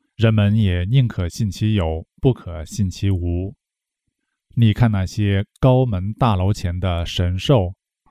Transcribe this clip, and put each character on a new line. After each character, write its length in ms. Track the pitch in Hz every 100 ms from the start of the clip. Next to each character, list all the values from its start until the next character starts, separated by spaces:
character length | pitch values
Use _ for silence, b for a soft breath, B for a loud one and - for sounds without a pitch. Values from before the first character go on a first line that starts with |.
| _ _
人 180 | 113
们 200 | 110 101
也 300 | 110 104 87
宁 240 | 90 135 123
可 180 | - 87
信 240 | - 107
其 220 | 87 110
有， 320 | 107 82 80 - _
不 140 | 139
可 280 | 120 - 82 80
信 240 | - 98
其 180 | - 101
无。 460 | 95 87 87 95 - _ _ _ _ _ _ _ _ _ -
你 180 | 113
看 180 | 101 120
那 140 | 101 92
些 360 | - 104 98 98 _
高 280 | 135 127 131
门 260 | 95 95
大 240 | 110 127 95
楼 160 | 92
前 260 | 104 90 87
的 280 | 92 85 85
神 320 | - 90 92
兽， 340 | - 135 90 95 _ _ _